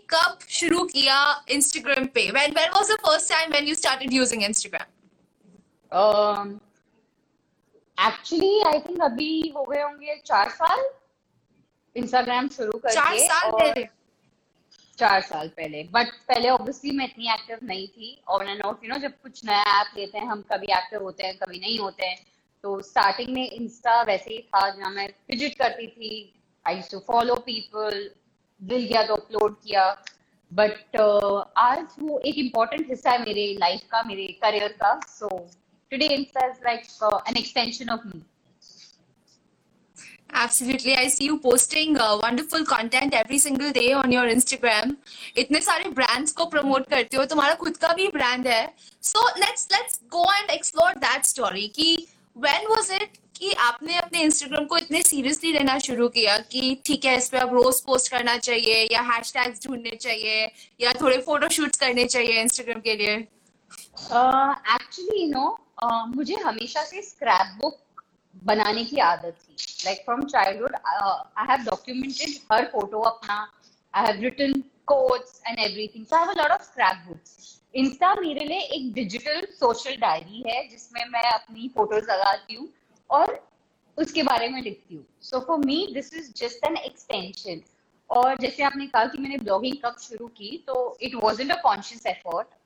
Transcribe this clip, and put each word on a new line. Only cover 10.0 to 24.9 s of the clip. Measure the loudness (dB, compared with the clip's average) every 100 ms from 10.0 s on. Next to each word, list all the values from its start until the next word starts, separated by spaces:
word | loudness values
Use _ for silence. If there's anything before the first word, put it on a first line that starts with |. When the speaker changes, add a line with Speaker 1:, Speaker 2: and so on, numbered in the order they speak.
| -12 -10 0
Speaker 2:
चार | 2 2
साल | 0 0 2 -2 -6 _ _ _ _ _ _ _ _ _ -8
Instagram | 0 0 2 0 -2
शुरू | -4 -6 -4
करके | 0
Speaker 1:
चार | 4 4 4
साल | 2 2 2
Speaker 2:
और | 4
Speaker 1:
पहले? | 2 2 -6 _ _ _ _ _ _ _ _ _ _ 0
Speaker 2:
चार | 4 4
साल | 0 -8 -8
पहले। | -10 -10 -10
But | -2 0 0
पहले | -2 0 2 4
obviously | 2 0 -8 -6
मैं | -4
इतनी | -4 -6 -4
एक्टिव | -4 -6 -12
नहीं | -10 -10 -12
थी। | -16 -20 -14 -2
On | -2
and | -2 -6
off, | -6 -6
you | -8
know, | -6
जब | -8 -10
कुछ | -20 -10
नया | 0 2 6 4
ऐप | 4 -4
लेते | -10 -8
हैं, | -6
हम | -6 -4
कभी | -4 0
एक्टिव | 0 0 -8
होते | -10 -8 -8
हैं, | -8
कभी | -10 -8
नहीं | -6 -4
होते | -6 -6 -6
हैं। | -8 _ _ _ _
तो | -8 -8
स्टार्टिंग | -4 2 2 2 -4
में | -6 -6 -8
Insta | -12 -4 2 4 4
वैसे | 0 -2
ही | -14
था, | -2 0 0
जहाँ | -2 -8